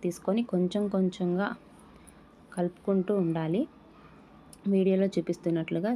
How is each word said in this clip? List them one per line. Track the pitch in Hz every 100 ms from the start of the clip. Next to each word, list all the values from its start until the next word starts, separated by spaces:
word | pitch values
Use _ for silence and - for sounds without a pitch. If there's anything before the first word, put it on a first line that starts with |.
తీసుకొని | 180 170 - 220 240
కొంచెం | 180 180 208 208 196
కొంచెంగా | 185 180 180 180 180 - - - - - - - - - - -
కలుపుకుంటూ | 180 - - 196 180 202
ఉండాలి. | 165 160 160 185 320 - - - - - - - - - 196
వీడియోలో | 196 190 190 196 180
చూపిస్తున్నట్లుగా | 165 170 170 165 160 165 202